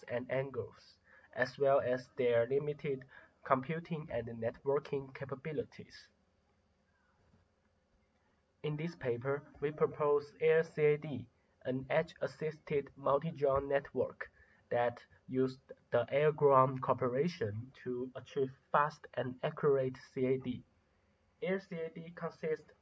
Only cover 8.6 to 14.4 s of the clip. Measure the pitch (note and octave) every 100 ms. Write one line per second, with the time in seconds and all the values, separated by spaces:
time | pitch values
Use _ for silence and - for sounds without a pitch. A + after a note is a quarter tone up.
8.6 | D3+ D3+ E3+ - B2+ A#2 C3+ C#3+ - -
9.6 | - D#3 D3 - D3 D3 - - D#3+ D#3+
10.6 | D#3+ - D3+ D3 D#3 B2+ A#2+ _ _ _
11.6 | C3 C3 C3+ D3 E3+ - C3+ - D3+ D3+
12.6 | - C#3+ C3+ C#3 C3+ C#3+ E3 C3 C#3 C#3
13.6 | C#3 C#3+ - B2+ - - - _